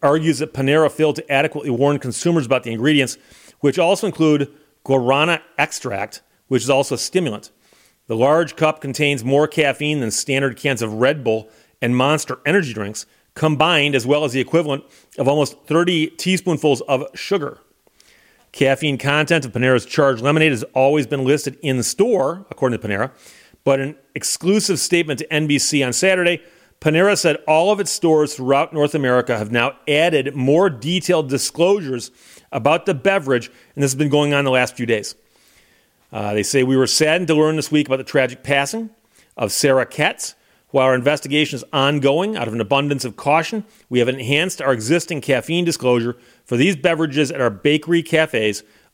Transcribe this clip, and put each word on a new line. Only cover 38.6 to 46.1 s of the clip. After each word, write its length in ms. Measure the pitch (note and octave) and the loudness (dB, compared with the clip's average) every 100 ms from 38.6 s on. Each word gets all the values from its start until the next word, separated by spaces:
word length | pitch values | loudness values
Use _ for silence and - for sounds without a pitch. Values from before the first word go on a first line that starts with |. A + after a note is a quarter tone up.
| C#3 A3+ A3+ - _ _ _ | 0 -4 -10 -14 _ _ _
of 160 | - G#2+ | -6 -4
Sarah 360 | - C#3+ C3 A#2+ | 0 2 2 0
Katz. 480 | - D#3 - - - _ _ _ | -2 -2 -2 -10 -16 _ _ _
While 140 | C#3 C3 | 2 2
our 80 | |
investigation 600 | B2+ B2+ D3 C#3 D3 D3+ C3+ | 2 2 -2 0 0 0 -4
is 80 | - | -6
ongoing, 640 | D3 C#3 D3 C#3 D3 G3+ A3 | 0 0 2 2 2 -2 -4
out 100 | A#2+ | -4
of 80 | |
an 60 | A2+ | -4
abundance 440 | G2+ C#3 C#3+ C#3+ | 0 0 0 -2
of 120 | B2 - | -6 -6
caution, 480 | C#3+ D#3 D#3+ A3 G#3 _ _ | 0 0 0 -6 -8 _ _
we 100 | B2 | 0
have 100 | A#2+ | 0
enhanced 540 | C3+ B2 C#3+ F3+ - | 0 0 0 0 -2
our 100 | C#3 | -2
existing 480 | B2 A2 E3+ - D#3 | -2 0 -2 -2 -6
caffeine 440 | - C3 A2+ E3+ | -2 -2 0 -2
disclosure 520 | F3 D#3 B2+ B2 A#2 | -2 -2 0 0 0